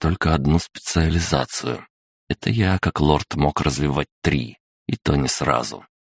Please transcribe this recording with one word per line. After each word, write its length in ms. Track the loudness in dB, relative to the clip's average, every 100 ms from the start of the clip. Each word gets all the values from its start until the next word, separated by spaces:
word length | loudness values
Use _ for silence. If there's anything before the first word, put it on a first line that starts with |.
только 320 | -2 0 2
одну 260 | 2 4 2
специализацию. 1300 | 0 -6 -2 2 2 2 2 0 0 -2 -4 -6 -10 _ _ _ -10
Это 220 | -6 -2
я, 280 | 0 2 2
как 200 | 0 2
лорд, 360 | 2 2 0 0
мог 260 | 0 0
развивать 480 | -2 0 -2 -2 -4 _
три, 360 | -2 -2 -4 -12 _ _ -8
и 120 | -4
то 180 | 0 0
не 140 | 0
сразу. 560 | 0 0 0 -2 -8 -14 _ _